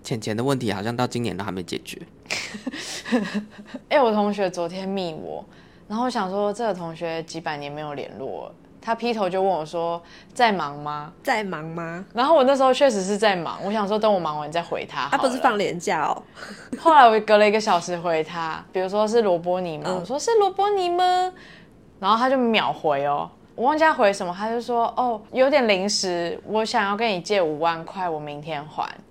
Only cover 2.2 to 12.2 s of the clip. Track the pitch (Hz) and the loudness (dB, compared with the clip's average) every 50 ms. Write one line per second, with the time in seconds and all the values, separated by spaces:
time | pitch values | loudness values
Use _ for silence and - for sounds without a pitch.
2.2 | - - - - - - - - - 262 - - - - - - - - 233 240 | -12 -8 -8 -8 -8 -10 -12 -12 -12 -12 -10 -10 -12 -10 -12 -12 -4 -2 -2 -2
3.2 | 202 180 - 208 208 - - - - - - - - - 247 294 262 226 214 208 | -2 -2 -6 -6 -8 -8 -18 -20 -20 -16 -18 -18 -6 0 2 4 4 4 4 2
4.2 | 202 208 202 202 202 180 180 180 170 165 180 190 190 190 196 196 185 170 156 151 | 0 0 0 0 -2 -2 -2 -4 -6 -6 -6 -8 -8 -6 -4 -4 -4 -6 -8 -8
5.2 | 90 78 76 76 - - - - - - - - - - 208 226 247 254 247 240 | -10 -10 -10 -12 -12 -14 -20 -20 -20 -20 -20 -20 -12 -8 -4 -2 -2 -2 -2 -2
6.2 | 196 185 190 202 208 208 202 202 240 220 190 180 170 165 160 160 170 165 160 165 | -4 -2 -2 -2 -2 -2 -2 -2 -2 -2 -2 -4 -6 -10 -8 -6 -6 -6 -4 -6
7.2 | 165 - - 160 165 165 156 147 143 143 147 151 151 147 143 139 - - 92 101 | -8 -8 -12 -8 -8 -8 -8 -6 -8 -10 -8 -8 -8 -8 -8 -8 -10 -10 -10 -10
8.2 | 127 123 92 76 60 - - - - - - - - 226 226 220 220 240 233 220 | -10 -8 -8 -10 -12 -14 -16 -20 -20 -20 -20 -12 -6 -6 -4 -2 -2 -4 -2 -2
9.2 | 196 180 180 190 190 196 185 156 156 156 - 170 165 170 170 170 - - - - | -2 -2 0 0 0 0 0 -2 -4 -6 -6 -4 -4 -4 -4 -6 -10 -16 -20 -20
10.2 | - - - - 240 226 202 180 156 143 143 147 147 147 151 147 147 156 - - | -20 -18 0 2 2 2 2 0 -2 -6 -6 -8 -8 -8 -8 -8 -10 -14 -18 -8
11.2 | - - 240 220 214 190 180 151 156 160 160 170 165 165 170 175 202 - - 226 | -4 -2 -2 -2 -2 -4 -6 -8 -8 -8 -8 -8 -8 -8 -8 -10 -12 -8 -2 0